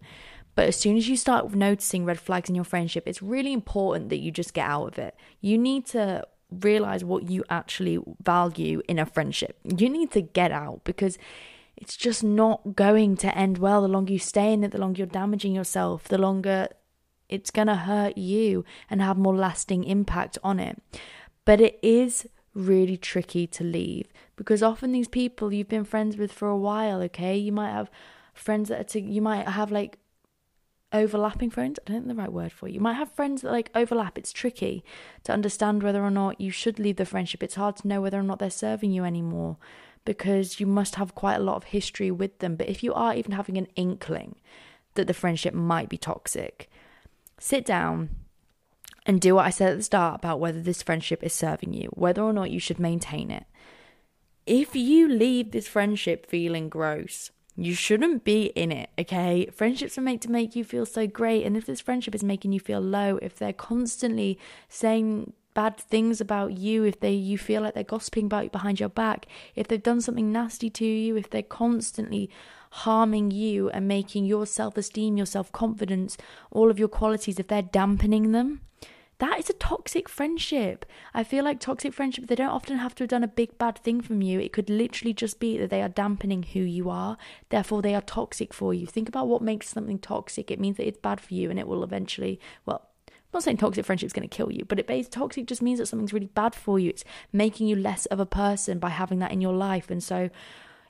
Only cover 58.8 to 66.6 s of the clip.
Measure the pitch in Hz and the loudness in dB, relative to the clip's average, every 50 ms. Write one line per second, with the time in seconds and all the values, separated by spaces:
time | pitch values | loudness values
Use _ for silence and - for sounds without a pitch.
58.8 | - - _ - 175 - 190 175 180 180 175 175 190 - - - 214 233 262 254 | -6 -8 _ -6 -4 -2 -2 0 2 2 2 2 0 -2 -2 0 0 0 2 0
59.8 | 277 - - 269 262 247 240 226 - 233 233 240 233 226 - 240 220 - 240 240 | -4 -6 -6 -4 -2 -2 -2 -4 -2 -2 0 0 0 -2 -4 -6 -6 -4 -4 -4
60.8 | 226 220 - 226 220 196 - - 226 226 226 214 - - 208 220 220 - 262 - | -4 -2 -2 -2 -2 -2 -2 0 0 2 2 2 2 0 0 -2 -2 -4 -8 -6
61.8 | - - 254 247 - 220 208 202 202 202 196 196 - 196 196 190 - - 208 202 | -4 -2 -2 -2 -2 -4 -4 -2 -2 -2 -2 -2 -2 -2 -2 -2 -2 -2 -2 -2
62.8 | 190 190 202 202 202 196 190 - - 180 - - 208 202 196 - - - 233 240 | 0 0 0 0 0 0 0 -2 -4 -8 -8 -6 -6 -6 -6 -8 -6 -4 -2 -2
63.8 | 247 233 - - 254 233 226 220 202 196 185 - - - - - - _ - - | -2 -2 -4 -2 -2 -2 0 0 0 -2 -2 -4 -10 -18 -20 -20 -20 _ -6 -2
64.8 | - 220 220 226 220 220 214 214 - - - _ _ _ _ 214 214 220 214 - | 0 2 2 2 2 0 -2 -2 -6 -8 -14 _ _ _ _ 0 0 0 -2 -4
65.8 | - - 220 220 226 226 233 214 208 202 208 202 196 - 190 185 | -4 0 2 2 4 2 2 0 -2 -2 0 0 0 -2 -4 -4